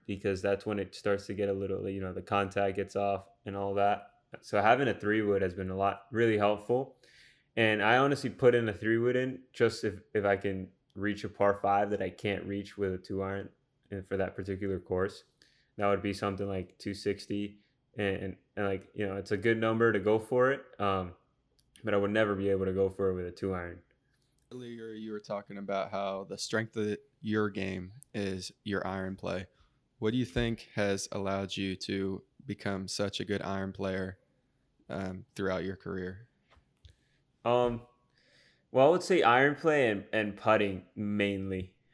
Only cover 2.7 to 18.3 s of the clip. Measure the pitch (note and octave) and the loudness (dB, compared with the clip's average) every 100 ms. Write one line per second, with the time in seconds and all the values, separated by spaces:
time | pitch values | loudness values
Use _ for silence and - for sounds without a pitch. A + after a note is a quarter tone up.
2.7 | G2 G2 G2+ G2+ G2 - _ - G2 G2 | 0 -4 -2 -2 -2 -6 _ -10 -4 -2
3.7 | G2 G2+ G2 - _ _ - - G#2 G#2 | 2 2 2 -4 _ _ -20 -4 2 6
4.7 | B2+ C3+ G2+ G#2 G#2+ G#2 G2 F#2+ F2 F#2 | 6 4 0 0 2 2 2 0 -2 -6
5.7 | F#2+ G2 G2 - A2 A#2 G#2+ G#2 G#2 - | 0 0 0 -4 2 4 4 4 2 2
6.7 | B2 C3+ - _ - - _ _ - A2 | 0 0 -10 _ -20 -20 _ _ 2 4
7.7 | G#2+ G#2 B2 C#3 C#3 B2+ - B2+ A#2+ A2+ | 4 4 6 4 2 -2 4 6 6 2
8.7 | G2 G#2+ A2+ A#2+ B2 C3 B2+ - - A#2 | -2 0 2 2 0 -2 -6 -10 2 2
9.7 | A2 A2 F#2+ - G#2+ G2+ G2 G2+ F#2+ F#2+ | 2 -4 -6 -4 0 2 2 0 -4 -8
10.7 | _ _ - G2+ G2+ G#2 - G2+ G2+ G2+ | _ _ -4 -4 -4 -6 2 2 4 2
11.7 | G2+ G#2 G#2 F#2 - G#2 F#2+ E2+ G2 G2+ | 2 2 0 -4 -4 -4 -2 -4 -6 -8
12.7 | - G2 F#2 - G2 F#2+ G2 F#2+ - _ | -4 -2 -4 -6 -4 -4 -4 -8 -16 _
13.7 | _ _ G2+ F#2+ G2 F#2 - F#2+ F#2+ G2 | _ _ -12 -4 -2 -2 -4 -6 -4 -4
14.7 | F#2+ - F#2 F#2+ - - _ _ _ _ | -4 -2 -2 -2 -4 -18 _ _ _ _
15.7 | - G2+ G2 G2 G2+ G2+ F#2+ G2+ F#2+ F2 | -2 2 2 0 -2 -2 -2 -4 -4 -8
16.7 | - - F#2+ G#2 G2 - G2+ G#2 - _ | -10 -8 -4 -4 -4 -4 -6 -6 -10 _
17.7 | _ _ - G2+ F#2 F#2+ | _ _ -4 -2 -2 -6